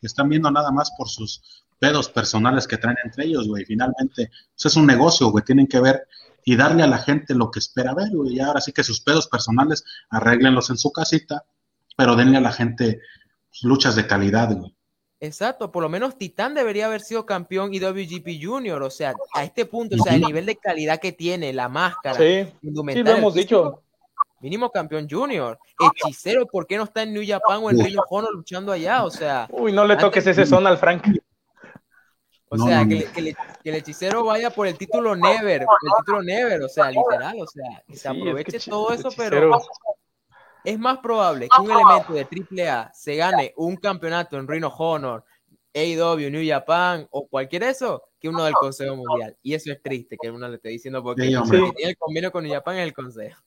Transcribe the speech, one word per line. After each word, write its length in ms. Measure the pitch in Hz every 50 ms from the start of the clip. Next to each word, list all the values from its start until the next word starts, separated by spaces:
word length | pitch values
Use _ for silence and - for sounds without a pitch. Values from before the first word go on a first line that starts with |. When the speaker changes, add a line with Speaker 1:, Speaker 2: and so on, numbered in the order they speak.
| -
Speaker 1:
están 260 | 110 - - 139 143
viendo 220 | 151 156 160 151
nada 200 | 139 147 151 143
más 200 | 135 143 147 - -
por 120 | - 131 117
sus 560 | - - 113 104 - - _ _ _ _ _ _ _ _
pedos 300 | - 139 151 147 131 -
personales 560 | - 120 110 - - 110 107 123 131 135 123
que 100 | - -
traen 220 | 107 - 117 120 - -
entre 220 | 113 - - 143
ellos, 240 | 160 165 139 113 107
güey. 160 | 107 101 95
Finalmente, 680 | _ 107 110 123 131 127 - 131 135 _ - 117 110 _ - _ _ _
pues, 120 | _ -
es 100 | 156 -
un 100 | 160 156
negocio, 440 | 143 135 120 135 165 - - 143 113
güey, 120 | 101 107 104
tienen 220 | - 127 139 139
que 140 | 135 - 131
ver 260 | 123 131 135 135 - _ _ - - _ _ _ _
y 100 | - 123
darle 280 | 117 131 151 160 165 165
a 40 |
la 120 | 147 127 113
gente 360 | - - 143 147 143 - 135
lo 160 | 123 117 113
que 100 | - -
espera 340 | - - _ - 127 127 135
ver, 160 | 165 196 214 208
güey. 220 | 165 143 131 123
Y 60 | 127
ahora 200 | 135 139 147 135
sí 120 | 131 - 135
que 120 | - 135
sus 160 | - 113 113
pedos 260 | - - 143 160 147
personales 580 | - - 117 - - 113 123 139 151 156 143 - - - - _ _
arréglenlos 580 | 113 110 107 113 120 120 127 135 131 127 117 -
en 80 | 131
su 160 | 117 - - -
casita, 520 | - 160 - - 156 - _ 151 143 - _ _ _ _ _ _ _ _ _ -
pero 180 | - 131 123 120
denle 220 | 117 120 131 135
a 60 | 135 127
la 100 | 117 117
gente, 480 | - 120 117 117 - 127 113 110 113 - - - _ _ _ _ _ _ _
pues, 140 | _ - -
luchas 340 | 120 135 135 135 - -
de 100 | 110 107
calidad, 480 | - 104 98 98 101 98 110 120 113 110
güey. 220 | 92 92 92 _ _ _ _ _ _ _ _ _ _
Speaker 2:
Exacto, 540 | - 151 151 - 190 233 262 - 226 185 _
por 100 | 175 165
lo 60 | 156
menos 300 | 160 185 233 269 262 _
Titán 340 | 196 175 _ - 202 254 294
debería 340 | 302 262 226 208 208 214
haber 140 | 220 220 214
sido 240 | 208 - 220 226 220
campeón 480 | 220 202 185 175 _ 185 190 196 202 196
y 60 | 190
W 280 | 185 190 190 196 196
G 160 | 160 170 180 151
P 160 | 165 170 156 147
Junior, 400 | 180 233 277 254 214 170 143 139
o 80 | 135
sea, 240 | 135 - 156 139 127 - - _ -
a 100 | 156 143
este 200 | - _ - 226
punto, 320 | 190 - 233 233 220 131
o 20 | 117 208
sea, 100 | 190 -
el 60 | -
Speaker 1:
Ujú. 60 | 170 156
Speaker 2:
nivel 160 | 151 156 175
de 120 | 202 220
calidad 440 | - _ 202 175 160 156 151 156 160
que 120 | - 185 170
tiene, 420 | _ 165 170 180 180 165 139 131
la 160 | 131 123 123
máscara, 480 | 127 151 175 185 170 - - 139 131 120
Speaker 3:
Sí, 260 | 165 160 180 190 196
sí, 240 | 175 - _ - 151
Speaker 2:
indumentaria, 440 | 147 151 151 147 135 240 240 220 226
Speaker 3:
lo 60 | 220
hemos 160 | 220 208 170
Speaker 2:
el 80 | 170 196
físico, 200 | 190 233 202 170
Speaker 3:
dicho. 180 | 147 139 - _ _ _ _ _ _ _ - - _ _ _
Speaker 2:
mínimo 300 | - 135 165 220 247 233
campeón 380 | - 196 160 156 151 156 151 147
junior. 480 | 143 180 262 285 262 180 135 120 113 _ _ _ _ -
Hechicero, 680 | 247 - - - - 160 135 - - 180 214 254 247
¿por 200 | - - 190 165
qué 100 | - 190
no 80 | 208 214
está 180 | 208 _ 220 220
en 120 | 220 214
New 80 | 208 214
Japan 340 | 202 208 190 - - 190 208 220
o 80 | 214
en 60 | - 240
Speaker 1:
Uf. 60 | 214
Speaker 2:
Ring 120 | 190 196 202
of 60 | 190 -
Honor 240 | 175 202 214 226 208
luchando 360 | 185 160 - 180 180 190 202 196
allá? 320 | 180 160 175 226 254 226
O 60 | 175
sea, 380 | 147 - 160 147 139 127 117 110
Speaker 3:
Uy, 220 | - - 240 220 196
no 120 | 202 208
le 80 | 208 208
Speaker 2:
antes 120 | 196 208
Speaker 3:
toques 200 | 202 190 196 185
ese 180 | 190 180 160 196
son 200 | 151 156 185 185
al 100 | 196 180 -
Frank. 240 | - 170 175 175 - 208 202 170 _ _ _ _ _ _ _ _ - - - - _ _ _ _ _ _ _ _ _ _ _ _ _ _
Speaker 2:
O 80 | -
Speaker 1:
No, 100 | 110 117
Speaker 2:
sea, 160 | 123 - 160 -
Speaker 1:
no, 40 | 107
Speaker 2:
que 60 | 107
Speaker 1:
no. 60 | 104
Speaker 2:
le, 60 | 101 - -
que 100 | 175 165
le, 120 | 160 151 - - - - - _
que 80 | 156
el 40 | 156
hechicero 460 | 156 151 151 151 - 180 190 208 226 240
vaya 280 | 226 214 214 233 240
por 160 | 233 214 208
el 100 | 190 170 147
título 380 | 196 - - 240 233 220 208
Never, 480 | 180 175 - - 226 220 208 180 143 127
por 140 | - 214 - -
el 100 | 151 196 220
título 240 | 220 - 202 208 185
Never, 400 | 175 185 220 247 240 202 160 139
o 60 | 131
sea, 220 | - - 151 139
literal, 460 | 131 - 247 247 220 175 143 156 214 226
o 60 | 175
sea, 360 | - - 147 135 123 113 - _ _
que 80 | 143
se 40 | - -
Speaker 3:
Sí, 60 | 135
es 40 | 131
que 60 | 165
Speaker 2:
aproveche 380 | 185 180 156 139 160 - - 233
Speaker 3:
chi-, 100 | - -
Speaker 2:
todo 220 | 208 208 214 220 233
eso, 160 | 240 240 262
Speaker 3:
hechicero. 220 | - - 233 214 - -
Speaker 2:
pero 180 | - - - 240 240 - - - _ 220 622 _ _ _ _ _ _ _ _ _ _ _ _ _ _
es 140 | 175 214 220
más 200 | 226 254 262 262
probable 500 | 262 233 233 220 202 175 160 135 120 127
que 120 | - 170 190
un 80 | 214
elemento 420 | 220 220 220 202 185 160 - - 165
de 120 | 151 135
triple 440 | - - 180 185 - 190 185 175 165
A 220 | 139 120 113 110 _
se 220 | - - 151 147
gane 360 | 151 165 180 190 - 131 127 -
un 200 | - 160 170 185
campeonato 600 | 175 - 208 190 175 156 165 165 175 170 165 - 139
en 80 | 135
Ring 180 | 131 151 160 160
of 100 | 143 135 -
Honor, 460 | 160 165 160 151 139 131 120 110 _ _ _ _ _ _ _ _ _ _ _
A 40 | 143
E 180 | 156 170 165
W, 340 | 160 170 170 170 160 147 139
New 180 | 143 156 160 156
Japan 580 | 151 135 - - 160 170 180 180 180 165 147 _
o 160 | - 143 143
cualquier 380 | _ - 135 135 131 165 175 214
eso, 400 | 247 262 262 262 233 170 120 - _ _ _
que 80 | _ 160
uno 160 | 165 170 165
del 100 | 156 147
Consejo 400 | 160 139 135 135 - 139 139 135
Mundial. 400 | 135 127 120 123 123 113 110 - _ _
Y 120 | 131 151
eso 180 | 156 156 151 143
es 100 | 139 _
triste 340 | 139 135 123 117 _ - 104
que 100 | - 113
uno 180 | 117 120 123 123
le 80 | 120
esté 120 | 113 _ 113
diciendo 340 | 113 117 - 131 131 131 120
porque 200 | 120 120 123 127
Speaker 1:
Sí, 60 | 131 131
Speaker 2:
el 40 | 123
Speaker 1:
hombre. 220 | 120 113 110 180 185
Speaker 2:
que 80 | 180 -
tiene 180 | - 151 175 180
el 60 | _
convenio 320 | - 156 156 160 175 185 175
con 120 | 180 160
New 80 | 151 147
Japan 220 | 139 135 - 180
es 80 | 185 180
el 100 | 165 143
Consejo. 460 | - 135 123 117 110 104 110 - _ _